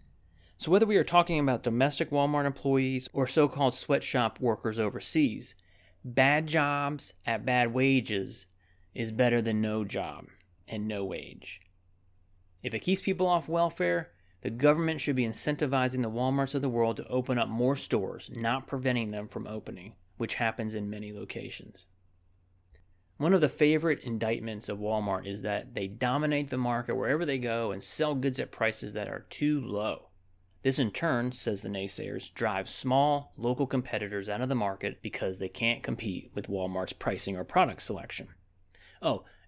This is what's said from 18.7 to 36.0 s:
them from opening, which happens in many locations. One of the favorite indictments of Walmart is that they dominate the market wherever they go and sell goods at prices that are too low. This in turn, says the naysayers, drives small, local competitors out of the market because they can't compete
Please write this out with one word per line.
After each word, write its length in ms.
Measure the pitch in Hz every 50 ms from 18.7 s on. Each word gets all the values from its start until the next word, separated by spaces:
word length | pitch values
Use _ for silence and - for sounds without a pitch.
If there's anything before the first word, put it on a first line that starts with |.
| - 131 127 131 123 123 113 107
them 160 | 104 104 107 104
from 180 | - 107 107
opening, 480 | 107 107 110 - - 104 92 87 104 - _ - _ _ -
which 160 | 117 110 -
happens 400 | - 120 113 - - 117 110 110
in 160 | 107 104 104
many 240 | 104 104 104 104 104
locations. 720 | 104 101 98 - 107 104 101 - - - - - - - _ _ _ _ _ _ _ _ _ _ _ _ _ _ _ _ _ - - - _ - _ _ _ - _
One 160 | 143 165 196
of 80 | 180
the 60 | 156 135
favorite 540 | - - 151 147 156 156 151 165 147 -
indictments 680 | - 120 113 110 113 110 117 117 113 113 110 104 - -
of 100 | 104 101
Walmart 480 | 104 104 110 110 107 101 95 92 - 101
is 160 | 98 104 101
that 320 | 104 101 104 117 117 120
they 120 | 113 101 95
dominate 600 | 101 113 131 123 127 143 151 151 147 143 147 139
the 80 | 135 131
market 380 | 123 120 120 117 123 - 117
wherever 300 | 110 110 117 139 160 175
they 120 | 151 135 131
go 340 | 120 117 113 117 117 107
and 100 | 98 98
sell 340 | - - - - 151 151 147
goods 240 | 135 127 139 127 127
at 120 | 120 -
prices 420 | - - 113 113 110 - - 110 107
that 140 | 107 104 101
are 200 | 101 101 - -
too 320 | - - 147 151 151 147
low. 480 | 123 104 101 101 104 110 82 - - - _ - _ _ - _ _ _ _ _ -
This 160 | 131 131 -
in 120 | 127 107
turn, 400 | - - - 165 139 120 120 127
says 300 | 123 - - 117 104 95
the 80 | - 107
naysayers, 640 | 101 98 95 98 - - 104 101 104 107 - - -
drives 400 | - 117 110 101 95 95 - -
small, 600 | - - 131 127 135 143 147 147 143 139 - - -
local 300 | 110 120 127 127 143 127
competitors 600 | - 131 123 - - 107 107 98 104 101 98 101
out 140 | 101 107
of 80 | 123 127
the 60 | 135
market 460 | 120 107 101 95 92 - 101 - -
because 360 | - 110 - - - 98 92 90
they 100 | 95 92
can't 360 | - - 117 113 120 123 -
compete 480 | - 120 -